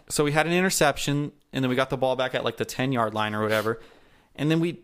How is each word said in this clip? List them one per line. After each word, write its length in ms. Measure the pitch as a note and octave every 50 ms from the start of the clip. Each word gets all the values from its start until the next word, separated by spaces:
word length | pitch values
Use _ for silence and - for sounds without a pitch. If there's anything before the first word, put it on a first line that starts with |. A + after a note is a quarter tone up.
| _ -
so 140 | - - D3+
we 80 | D3
had 140 | D3 D#3 D3+
an 60 | E3 F3
interception, 800 | F3+ F#3 F#3+ - - D#3+ C#3+ C3+ - - D3 C#3+ C#3+ D3 D3 - _ _ -
and 120 | - C3+ C3
then 60 | B2+
we 60 | B2+
got 140 | C3 C3 C3
the 80 | C#3+
ball 180 | B2 C3+ C3 B2+
back 180 | B2+ B2+ C3 -
at, 80 | B2 B2
like, 140 | A#2+ A2+
the 80 | - A2
ten-yard 480 | - - - B2+ C#3 C3+ A#2+ A2 G#2+ G#2
line 200 | G#2+ G#2+ G#2+ G#2+
or 60 | G#2+
whatever. 380 | G#2+ G#2+ A2 A2 G#2 A2 A#2 - - - - - _ _ _ _ _ _ -
And 140 | - C3+ D3+
then 80 | D#3+ E3
we, 220 | E3 F3 - -